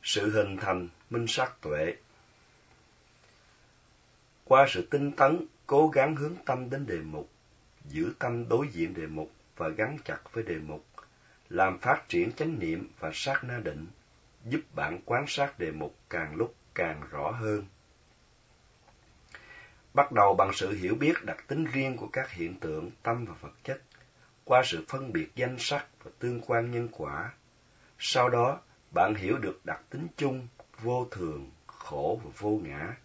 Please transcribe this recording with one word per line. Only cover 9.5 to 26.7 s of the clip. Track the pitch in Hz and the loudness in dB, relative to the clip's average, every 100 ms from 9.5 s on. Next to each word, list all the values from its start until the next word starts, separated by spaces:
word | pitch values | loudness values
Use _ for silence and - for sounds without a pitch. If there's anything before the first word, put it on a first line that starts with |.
| - | -6
và | 82 | -6
gắn | 80 110 147 | -2 -2 -4
chặt | - - - | -10 -12 -8
với | - | -8
đề | 107 80 | -6 -6
mục, | 76 76 - - - _ _ _ _ | -6 -12 -14 -20 -20 _ _ _ _
làm | 87 95 92 | 2 2 2
phát | 120 147 - | 0 0 2
triển | - 113 | 0 0
chánh | 117 156 147 | 0 -2 -2
niệm | 85 82 - - | -2 -4 -6 -8
và | 80 | -8
sát | 78 - - | -6 -4 -4
na | 123 120 | -6 -6
định, | - 73 82 - _ _ _ _ | -6 -8 -14 -18 _ _ _ _
giúp | 113 143 - | -4 -4 -4
bạn | - - 165 | -6 -6 -6
quan | - 120 143 | -2 -2 -2
sát | - 139 - | -2 -2 -2
đề | 82 | -6
mục | 78 73 - _ | -6 -8 -10 _
càng | 87 78 78 | -6 -6 -2
lúc | 90 - _ | -4 -4 _
càng | - 85 78 71 | -4 -4 -4 -10
rõ | - 76 | -4 -4
hơn. | 117 110 107 101 - _ _ _ _ _ _ _ _ _ _ - - _ - - - - - - - _ | -2 -2 -2 -4 -16 _ _ _ _ _ _ _ _ _ _ -20 -20 _ -20 -20 -20 -20 -20 -20 -20 _
Bắt | - 143 | 2 4
đầu | 113 101 95 | 8 8 8
bằng | 98 | 4
sự | 98 95 | 2 -2
hiểu | 101 92 | -2 -2
biết | 117 143 170 | 2 2 2
đặc | 110 - - | -2 -10 -6
tính | 143 | -2
riêng | 160 135 135 127 | 0 0 -2 -4
của | 107 | -6
các | - 135 | -6 -6
hiện | 87 85 92 | -6 -8 -6
tượng | 80 78 82 - | -6 -6 -8 -6
tâm | - 123 | -4 -2
và | 117 - | -4 -10
vật | - - | -18 -16
chất, | - 135 - - - _ - _ | -8 -8 -10 -20 -20 _ -20 _
qua | - 127 | 4 6
sự | 127 82 - | 6 -2 -6
phân | 135 135 | -8 -4
biệt | 104 - | -4 -4
danh | - 127 127 | -2 -4 -2
sắc | - 143 - _ | -2 -2 -4 _
và | - - | -20 -6
tương | 120 120 | -4 -4
quan | - 117 120 | 0 0 0